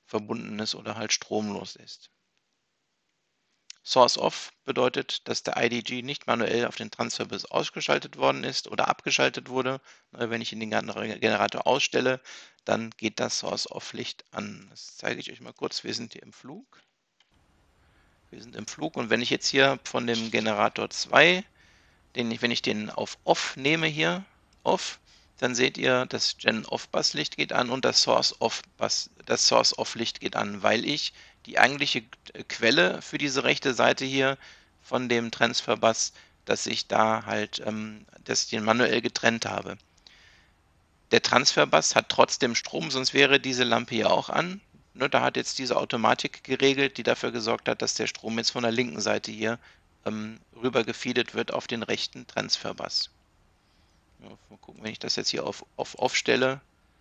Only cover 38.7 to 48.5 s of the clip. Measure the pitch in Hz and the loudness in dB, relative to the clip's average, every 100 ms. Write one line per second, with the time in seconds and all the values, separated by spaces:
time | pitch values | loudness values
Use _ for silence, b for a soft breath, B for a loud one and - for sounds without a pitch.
38.7 | 117 123 117 120 - 120 113 104 101 101 | 4 4 2 0 2 2 2 -2 -6 -8
39.7 | 98 _ _ b b b b b b _ | -12 _ _ b b b b b b _
40.7 | _ _ _ - 117 - 123 123 - 143 | _ _ _ 0 2 4 4 4 2 4
41.7 | 156 - 113 - - - - 123 117 - | 4 4 2 2 4 2 4 0 0 -4
42.7 | 143 156 131 131 135 139 139 127 127 123 | -6 -4 -2 0 4 6 4 2 0 2
43.7 | 117 120 117 101 113 - - 175 196 _ | 2 0 0 2 2 0 -2 -2 -6 _
44.7 | _ _ - 139 127 131 127 123 - 127 | _ _ -4 2 2 2 -2 -4 -4 -2
45.7 | - 101 120 110 127 147 - - 131 139 | 0 0 2 4 4 0 -8 -6 2 4
46.7 | 135 139 - 117 120 123 117 110 117 - | 4 0 0 0 0 -2 -2 -2 -2 0
47.7 | 113 117 - 113 - 110 113 113 | -2 -2 -2 -4 -6 -6 -2 -2